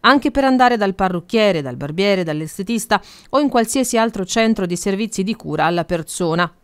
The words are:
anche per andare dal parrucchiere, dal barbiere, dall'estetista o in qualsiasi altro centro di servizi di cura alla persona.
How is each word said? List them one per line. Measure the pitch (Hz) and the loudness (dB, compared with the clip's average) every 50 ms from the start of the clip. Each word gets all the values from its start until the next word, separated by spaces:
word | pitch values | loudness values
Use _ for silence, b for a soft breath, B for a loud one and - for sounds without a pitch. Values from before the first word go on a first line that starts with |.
anche | - 220 262 285 226 294 | 4 4 4 4 2 0
per | - 277 269 | 0 2 2
andare | 269 262 254 254 247 240 | 2 4 4 4 4 4
dal | 233 208 196 185 | 2 0 -2 0
parrucchiere, | - 196 185 180 175 180 _ - 226 214 180 185 160 | 0 -2 -2 -2 -4 -6 _ 0 2 2 4 2 0
dal | 143 131 123 | -2 -6 -8
barbiere, | 135 147 143 151 170 196 202 196 185 180 | -8 -8 -8 -4 -2 2 2 2 2 0
dall'estetista | 160 151 151 160 151 - - 196 185 233 220 - - 220 190 B B B B B B | -2 -4 -6 -6 -8 -8 -10 -6 -4 -4 -4 0 0 -2 -2 B B B B B B
o | - 269 | 0 2
in | 302 277 | 2 2
qualsiasi | - 247 226 226 - 277 254 - - 226 | 2 2 0 2 0 0 0 2 2 0
altro | 226 233 - 208 185 | 0 0 -2 -6 -6
centro | 180 - 226 226 220 226 214 190 | -4 0 0 2 2 2 0 0
di | 175 175 | -4 -4
servizi | 170 - 202 196 190 226 214 - - 190 | -4 -2 -4 -2 -2 -4 -6 -4 -4 -4
di | 196 226 | -4 -4
cura | - - 156 147 151 151 | -6 -6 -8 -2 0 0
alla | 160 175 175 165 | 0 0 -2 -2
persona. | - 180 165 160 - - - 180 165 160 170 175 170 - _ | -2 -4 -4 -4 -6 -6 -4 -2 0 0 0 -2 -4 -4 _